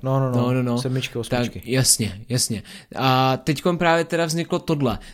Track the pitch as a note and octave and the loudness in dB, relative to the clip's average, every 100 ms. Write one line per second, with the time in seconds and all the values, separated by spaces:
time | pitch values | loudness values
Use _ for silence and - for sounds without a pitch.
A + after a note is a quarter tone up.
0 | C3 C3+ C3 B2 B2 B2+ B2 A#2+ B2+ C3 | -2 0 2 2 2 2 0 0 0 -2
1 | - B2 A2+ B2 A#2+ F2+ - C3 C3 - | -4 -6 -2 -2 -2 -6 -2 2 4 2
2 | G#2 F#2+ A2+ B2 - G#2+ - - - - | 0 -6 -4 -2 -2 -4 -8 -18 -12 -2
3 | C3 C3 C3 C3 - C#3+ F3+ E3+ E3+ E3 | 2 4 4 0 -2 0 0 2 2 2
4 | E3 E3+ E3+ E3 D#3+ F3 F3 D3+ C3 G#2 | 2 0 0 -2 -2 -4 0 0 0 -2
5 | - | -8